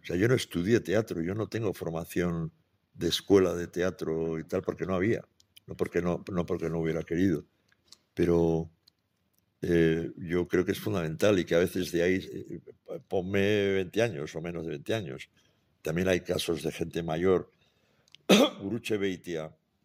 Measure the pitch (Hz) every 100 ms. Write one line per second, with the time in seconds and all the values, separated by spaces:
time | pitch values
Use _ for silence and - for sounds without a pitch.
0 | - 87 107 127 - 85 90 117 - 98
1 | 110 85 82 104 104 110 110 85 87 82
2 | 85 - 87 82 80 _ _ _ _ -
3 | 85 - - 98 90 87 85 87 90 87
4 | 80 80 82 82 80 92 - - 80 92
5 | 101 - - _ _ - - - 87 87
6 | 87 85 - 87 85 87 82 82 80 80
7 | 78 85 98 76 - _ _ _ _ -
8 | _ - 87 85 85 82 85 _ _ _
9 | _ _ _ _ _ _ 85 85 82 82
10 | 82 - 85 87 87 90 90 92 - 101
11 | 82 80 101 98 82 82 90 95 87 85
12 | 87 92 - - - - - - - -
13 | _ 98 92 98 98 107 98 98 92 98
14 | 117 78 76 80 85 85 80 76 78 110
15 | 85 65 - _ _ _ _ _ 76 80
16 | 92 90 - 87 - 82 78 - 85 82
17 | 82 80 92 90 76 _ _ _ _ _
18 | _ - _ 202 277 208 98 117 - 110
19 | 98 87 87 80 80 _ _ _